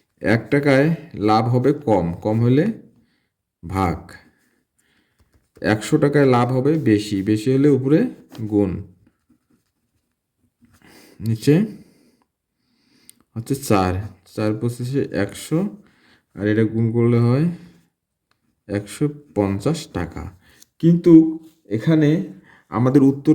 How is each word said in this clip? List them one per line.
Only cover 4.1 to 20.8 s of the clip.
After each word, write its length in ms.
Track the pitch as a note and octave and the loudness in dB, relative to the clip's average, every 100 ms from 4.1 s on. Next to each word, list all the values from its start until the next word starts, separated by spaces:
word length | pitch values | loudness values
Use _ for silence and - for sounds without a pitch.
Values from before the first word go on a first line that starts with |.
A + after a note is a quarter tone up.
| - _ _ _ _ _ _ _ _ _ _ _ _ _ _ | -20 _ _ _ _ _ _ _ _ _ _ _ _ _ _
একশো 320 | F2 A2 - D3+ | -2 -2 0 0
টাকায় 280 | C#3+ D3 C3+ | 2 2 2
লাভ 220 | B2 B2 B2+ | 2 0 0
হবে 160 | C3+ E3 | 0 0
বেশি, 380 | B2 G#2 G#2 G2 | 2 0 0 -4
বেশি 260 | F#2+ G#2+ C3 | -2 -2 0
হলে 160 | C3+ D3 | 2 2
উপরে 300 | B2+ C3 D#3+ B3 - - - G#2+ | 2 2 0 0 -6 -20 -12 -4
গুণ, 200 | G#2 G2 F2+ F#2 _ _ _ _ _ _ _ _ _ _ _ _ _ _ _ _ _ _ _ _ - - - | 0 0 -4 -12 _ _ _ _ _ _ _ _ _ _ _ _ _ _ _ _ _ _ _ _ -20 -20 -10
নিচে 340 | A2 A2 - D#3 A3 - - _ _ _ _ _ _ _ _ _ _ _ _ _ _ | -6 -2 2 2 0 -8 -20 _ _ _ _ _ _ _ _ _ _ _ _ _ _
হচ্ছে 220 | A#2 A#2 - - | -12 -8 -6 0
চার, 240 | G#2 F#2 F#2 G#2 - _ | 0 0 -2 -8 -16 _
চার 160 | - G#2+ A2 | -6 -4 -4
পঁচিশে 420 | A#2+ A#2+ B2 C3+ - - | -6 -6 -6 -4 -4 -4
একশো, 360 | G2+ - - D#3+ G3+ - _ _ _ _ _ - | -6 -8 -6 -4 -4 -8 _ _ _ _ _ -6
আর 80 | G2+ | -2
এটা 180 | G#2+ | 0
গুণ 220 | A2 A2 A2+ | 0 -2 -2
করলে 260 | A#2 A#2 A#2+ | 0 2 2
হয় 280 | A#2+ C3 E3+ E3+ - _ _ _ _ _ _ _ _ _ - | 2 0 -2 -6 -14 _ _ _ _ _ _ _ _ _ -8
একশো 360 | G2+ G#2 - D3 D3 - | -8 -8 -6 -6 -6 -8
পঞ্চাশ 440 | - G2 G2 C#3+ E3 - | -2 -2 -2 -4 -4 -6
টাকা। 300 | F2+ E2 E2 E2 - _ _ _ _ | -8 -8 -8 -14 -16 _ _ _ _